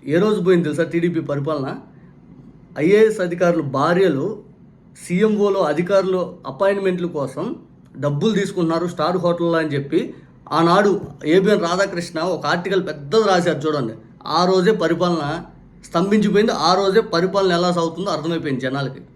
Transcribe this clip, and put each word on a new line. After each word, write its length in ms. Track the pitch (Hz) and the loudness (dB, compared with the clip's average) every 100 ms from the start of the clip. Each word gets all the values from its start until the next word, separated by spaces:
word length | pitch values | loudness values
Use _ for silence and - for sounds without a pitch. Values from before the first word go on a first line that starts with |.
| 135 | 0
ఏ 120 | 156 | 2
రోజు 240 | 208 208 | 2 2
పోయింది 220 | 175 180 | 4 4
తెలుసా 200 | 151 147 | 2 -2
టీడీపీ 360 | 160 170 175 156 | -2 0 0 -2
పరిపాలన? 560 | 143 143 143 151 135 - - - - - - - - - - - | -4 -4 -2 -4 -4 -8 -16 -20 -20 -20 -20 -20 -20 -20 -18 -2
ఐఏఎస్ 400 | 156 208 220 214 | 4 6 6 4
అధికారులు 420 | 175 175 175 165 | -4 0 2 2
భార్యలు 800 | 143 131 151 175 190 135 190 - - - - - - - - | -2 0 0 2 2 0 -4 -8 -14 -20 -20 -20 -20 -20 -4
సీఎంఓలో 520 | 175 220 208 202 190 | 0 2 2 2 2
అధికారులు 760 | 160 151 175 196 185 185 170 - 135 | 0 0 0 0 2 -2 -4 -8 -14
అపాయింట్మెంట్ల 580 | 139 196 202 190 175 175 | -2 0 2 0 -2 -4
కోసం 500 | 147 131 - 196 320 - - - - | -6 -8 -6 -8 -8 -14 -20 -20 -4
డబ్బులు 360 | 147 147 214 | -2 0 0
తీసుకుంటున్నారు 540 | 196 196 - 165 165 175 | 0 -2 -2 -2 0 -4
స్టార్ 300 | - 160 180 | -4 -2 0
హోటల్లో 360 | 175 175 170 | 0 0 0
అని 160 | 165 156 | 0 0
చెప్పి 440 | 139 139 165 262 - - - - | -4 -2 -2 -2 -10 -20 -20 -4
ఆనాడు 500 | 151 170 185 208 185 - - 151 | 0 4 4 4 0 -4 -10 2
ఏబిఎన్ 360 | 175 190 202 | 2 4 2
రాధాకృష్ణ 580 | 170 180 196 175 175 170 | 0 0 -2 -2 -8 -6
ఒక 260 | 170 165 143 | -4 -4 -2
ఆర్టికల్ 420 | 175 185 190 - | -2 0 -2 -2
పెద్దది 400 | - 143 220 214 | -8 -2 2 4
రాశారు 300 | 185 175 147 | 2 2 -2
చూడండి. 360 | 156 147 117 110 - - - | -2 -2 -4 -8 -18 -18 -4
ఆ 180 | 156 180 | 0 2
రోజే 260 | 190 185 | 2 2
పరిపాలన 720 | 214 165 165 175 170 143 165 - - - - - | 2 0 0 0 -2 -4 -8 -10 -20 -20 -20 -6
స్తంభించిపోయింది. 680 | 170 196 214 208 190 226 | -2 0 2 2 2 0
ఆ 220 | - 160 | 0 2
రోజే 280 | 185 196 190 | 2 2 2
పరిపాలన 500 | 214 165 185 196 190 | 2 -2 0 0 2
ఎలా 200 | 175 180 | 2 0
సాగుతుందో 380 | 175 165 165 202 | 0 -2 -4 -6
అర్థమైపోయింది 520 | 156 151 165 147 123 | -4 -4 -4 -4 -4
జనాలకి. 400 | 131 139 135 - - | -4 -4 -6 -10 -20